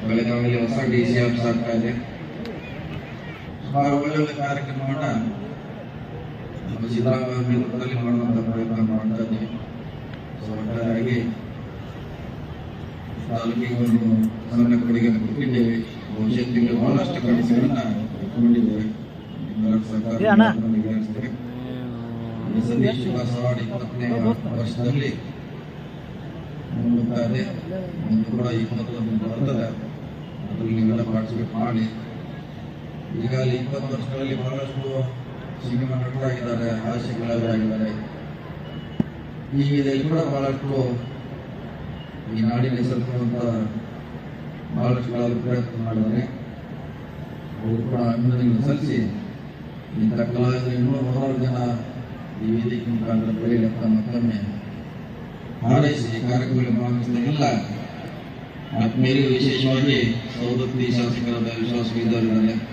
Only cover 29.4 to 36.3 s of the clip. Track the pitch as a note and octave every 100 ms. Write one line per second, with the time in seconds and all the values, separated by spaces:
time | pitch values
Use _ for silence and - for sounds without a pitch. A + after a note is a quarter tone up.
29.4 | C3+ G#2+ A2+ - - - - - - -
30.4 | - - A2+ A2+ A2 A2+ A2 A2 A2 A#2
31.4 | A2+ A2 A2+ A2 A2 - - - - -
32.4 | - - - - - - - - A#2 B2+
33.4 | B2+ B2 B2 C#3 B2+ A2+ A#2 C3+ C3+ C3
34.4 | C3 C#3 C3+ C3 C3+ C3 B2 - - -
35.4 | - - B2 B2 C3 B2+ - - C3